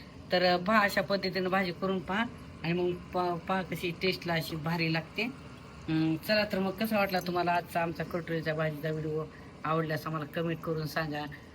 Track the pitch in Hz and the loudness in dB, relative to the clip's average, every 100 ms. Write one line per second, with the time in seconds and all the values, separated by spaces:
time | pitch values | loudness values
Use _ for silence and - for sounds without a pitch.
0 | - - - 185 180 180 180 220 202 196 | -16 -14 0 4 6 4 4 4 4 2
1 | 185 202 190 180 185 190 185 170 190 190 | 2 0 0 0 2 2 2 0 0 0
2 | - 196 233 - - - 165 175 180 175 | 0 0 -2 -4 -14 -6 0 2 2 0
3 | - 185 180 170 - 190 185 170 175 165 | -2 0 0 0 0 -2 -2 -4 -4 0
4 | 190 - 170 165 151 160 156 170 165 165 | 0 0 0 0 0 -2 0 0 2 0
5 | 156 - 247 - - - - - - 320 | -2 -4 -4 -4 -12 -16 -16 -10 0 2
6 | 160 160 - 208 208 190 190 190 220 214 | 4 2 2 2 4 2 0 0 2 4
7 | 196 185 180 180 175 175 170 170 170 165 | 4 2 0 2 4 2 2 0 0 -2
8 | 160 175 165 165 156 156 156 147 156 156 | -4 -4 -2 -2 0 0 0 0 -2 -2
9 | 156 156 156 - - - 151 160 156 151 | -2 -2 -4 -10 -16 -6 0 2 2 -2
10 | 160 156 147 175 170 160 170 156 151 165 | -2 -4 -4 -2 -2 -2 -2 -2 -2 -2
11 | 156 147 147 - - | -2 -4 -6 -10 -16